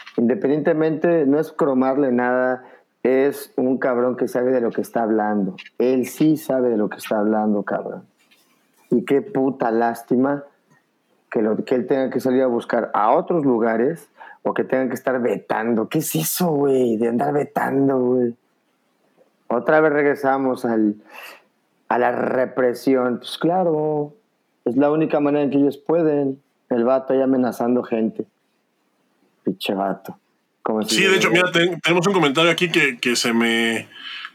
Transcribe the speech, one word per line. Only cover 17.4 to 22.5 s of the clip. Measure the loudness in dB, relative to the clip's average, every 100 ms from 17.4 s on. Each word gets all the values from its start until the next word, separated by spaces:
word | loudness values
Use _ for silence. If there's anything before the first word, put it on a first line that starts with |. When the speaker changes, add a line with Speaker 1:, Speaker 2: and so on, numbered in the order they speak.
| -2 -4 -2 0 2 2
Speaker 1:
güey. | 2 2 0 -4 _ _ _ _ _ _ _ _ _ _ -4
Otra | -4 2 4
vez | 4
regresamos | 2 2 2 0 0 0 -2 -2
al, | 2 0 -2 -12 -20 -20 -20 _ _ _ _ -4
a | 0
la | 0
represión. | 0 -2 -2 -2